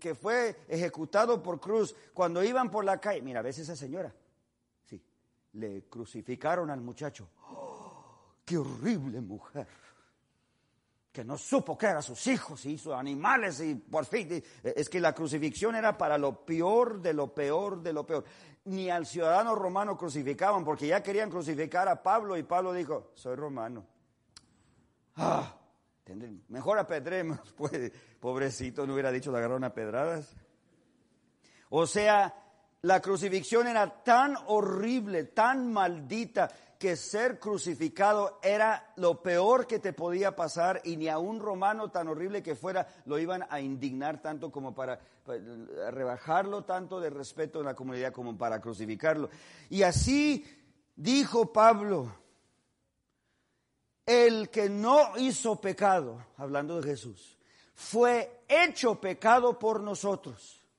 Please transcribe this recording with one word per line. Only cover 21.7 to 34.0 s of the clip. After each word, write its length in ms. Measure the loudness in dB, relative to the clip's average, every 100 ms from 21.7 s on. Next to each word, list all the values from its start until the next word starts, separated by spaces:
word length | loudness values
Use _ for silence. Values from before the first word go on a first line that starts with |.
| 0 2
a 140 | 2
Pablo 340 | 2 0 0 -4
y 60 |
Pablo 300 | -2 0 0
dijo, 380 | -2 -4 -6 -8
"Soy 200 | -12 -10
romano". 520 | -8 -8 -8 -8 -10 -16 _ _ _ _ -20 -20 _ _ _ _ _ _ -4
Ah, 400 | 0 0 -2 -12 _ _ _ _
tendré, 280 | -18 -14 -14 -16 -14
mejor 300 | -6 -2 0
apedrémonos, 720 | 0 -4 -4 -4 -4 -6 -12
<laughs> 40 | -8
pues, 340 | -6 -4 -8 -10 -20 _
pobrecito, 680 | -6 -2 -4 -4 -8 -6 -4
no 60 |
hubiera 180 | -2 -2
dicho, 220 | -2 -2
"Le 60 | -2
agarraron 260 | -2 -2
a 100 | -4
pedradas". 640 | -6 -4 -2 -2 -4 -8 -18 -20 _ _ _ _ _ _ _ _ _ _ _ _
O 160 | 0 2
sea, 460 | 4 6 6 4 -2 -20 _ _ _
la 180 | 4 4
crucifixión 640 | 4 0 0 -2 2 2 4
era 360 | 2 2 0